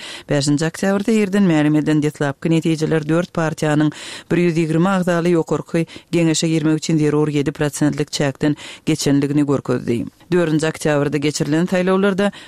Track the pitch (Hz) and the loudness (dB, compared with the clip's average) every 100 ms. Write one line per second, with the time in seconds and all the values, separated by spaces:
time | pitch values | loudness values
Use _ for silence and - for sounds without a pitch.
0 | - - - 147 139 147 160 - 196 196 | -10 -16 -4 -2 0 0 -2 -2 -2 0
1 | 202 220 202 202 190 156 151 151 151 151 | 0 0 2 2 2 4 2 2 2 2
2 | 147 - 143 - 165 165 165 160 156 160 | 0 -2 -4 -2 0 0 0 -2 0 0
3 | 147 165 175 - 156 156 156 151 151 - | 0 -2 -2 -4 -4 -2 0 2 2 -2
4 | - - - 170 175 160 156 160 185 190 | -12 -16 -4 0 2 0 0 0 2 2
5 | 180 170 170 170 - 147 - 165 165 - | 0 0 2 0 0 -4 -2 -4 -4 -8
6 | - 170 165 156 165 160 156 156 - 165 | -4 0 2 2 0 0 0 0 0 0
7 | 147 147 151 147 143 147 147 - 147 143 | 2 2 0 0 -2 -2 -4 0 0 0
8 | 147 - 143 - 151 147 - - - 156 | -4 -2 -2 0 -2 -2 -8 -8 -4 -2
9 | 151 139 143 147 143 131 - 127 - 117 | 2 2 2 0 2 0 0 -4 -2 -4
10 | - - - 180 165 156 156 - 160 147 | -4 -12 -2 0 2 0 0 -2 0 0
11 | 143 147 147 - 147 156 180 185 180 190 | 0 0 -2 -2 -2 0 0 0 2 2
12 | 202 190 202 - | 2 2 -2 -4